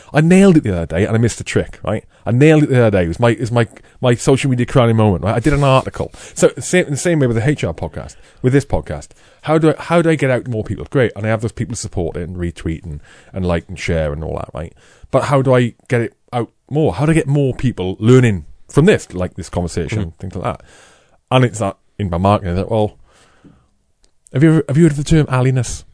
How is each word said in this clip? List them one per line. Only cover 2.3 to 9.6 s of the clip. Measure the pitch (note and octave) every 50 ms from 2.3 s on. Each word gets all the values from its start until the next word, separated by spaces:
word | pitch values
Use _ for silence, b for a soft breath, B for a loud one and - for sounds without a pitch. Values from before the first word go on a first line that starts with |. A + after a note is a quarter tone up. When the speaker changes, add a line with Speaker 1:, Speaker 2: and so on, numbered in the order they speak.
Speaker 1:
nailed | A2+ B2 C#3+ D#3 D#3 D#3 D3+
it | -
the | C3 B2+ A#2+
other | A2 G2+ F#2+
day. | F2
It | E2
was | E2+ -
my, | A#2+ A#2+
it | A#2 -
was | B2+ G#2+
my, | A#2+ A#2+ A#2 - - - b b b b
my | - B2+ B2
social | A2+ - - C3+ C3 - C#3
media | B2+ A#2+ A#2+
crowning | - - C#3 A#2+ A#2 A2+
moment, | A2+ A2 G#2+ F#2+ E2 -
right? | F#2+ A2
I | -
did | A2 D3+ C#3
an | C#3 C#3+
article. | C3+ C3 C3 - G2 - - - - B B B B B
So, | - - D3 - -
same, | A#2+ - - F3+ F3
in | - D3
the |
same | C3 - F3+ E3+ D#3
way | C#3
with | B2 A#2
the | A2+ G#2+
H | C#3 D3+ - -
R | G2 E2
podcast, | - - D#2+ - - - - - b b b b b -
with | B2+ B2+
this | C#3+ C3+
podcast, | - - E2 D2+ - D#2 C#2+ - - b b b b b b -
how | C#3+ D#3
do | E3